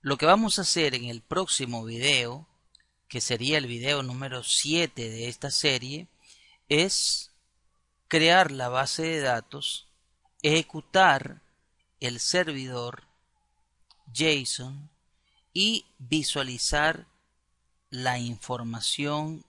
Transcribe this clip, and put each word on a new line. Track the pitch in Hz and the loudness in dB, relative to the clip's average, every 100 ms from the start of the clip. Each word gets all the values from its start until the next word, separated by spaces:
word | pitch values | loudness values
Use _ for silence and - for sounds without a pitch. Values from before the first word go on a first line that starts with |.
Lo | 139 139 | -2 2
que | 151 | 6
vamos | 202 220 - | 6 4 0
a | |
hacer | 180 - 151 | 0 2 2
en | 127 | 0
el | 120 117 | -6 -12
próximo | _ 180 190 - 127 120 | _ -4 0 -2 -2 -6
video, | 113 117 135 139 120 131 160 _ _ _ _ _ _ | -6 -2 2 2 0 -8 -16 _ _ _ _ _ _
que | 127 | -6
sería | - 120 123 151 | -2 -2 0 0
el | 131 | -2
video | 120 127 143 | -4 -2 -2
número | 131 127 135 127 | -2 -8 -8 -8
siete | 113 - 147 160 165 - 113 | -2 0 2 2 0 -4 -10
de | 110 120 | -8 -8
esta | - 143 | -8 -4
serie, | - 156 131 127 147 175 _ _ - _ _ _ | 0 2 0 -4 -10 -12 _ _ -20 _ _ _
es | 147 190 - - - - _ _ _ _ _ _ _ _ | 2 2 2 0 -2 -6 _ _ _ _ _ _ _ _
crear | 165 160 180 170 | 4 6 6 6
la | 135 123 | 2 -2
base | 127 139 - | 0 -2 -2
de | 160 160 | -2 0
datos, | 139 117 - 143 - - - _ _ _ _ _ | 0 0 -4 -8 -6 -6 -12 _ _ _ _ _
ejecutar | 151 160 160 156 - 190 190 135 135 - _ _ _ _ _ _ | 2 2 2 -10 0 6 6 6 0 -14 _ _ _ _ _ _
el | 123 120 | -8 -4
servidor | - 180 170 139 131 123 120 117 - _ _ _ _ _ _ _ _ _ - | 0 2 0 -2 -6 -6 -8 -10 -20 _ _ _ _ _ _ _ _ _ -14
json | 117 160 147 123 - 127 139 151 _ _ _ _ _ _ | -2 2 2 -2 -6 -8 -12 -16 _ _ _ _ _ _
y | 175 202 226 - _ | 0 0 0 -6 _
visualizar | 123 156 143 147 131 123 - 147 156 160 - _ _ _ _ _ _ _ _ | -2 -2 0 -4 -4 -4 -2 2 2 0 -10 _ _ _ _ _ _ _ _
la | 127 127 123 | -4 -2 -2
información | 117 110 - 123 117 113 107 - 143 147 156 160 | -4 -8 -8 -6 -6 -6 -4 -4 -2 -2 -6 -10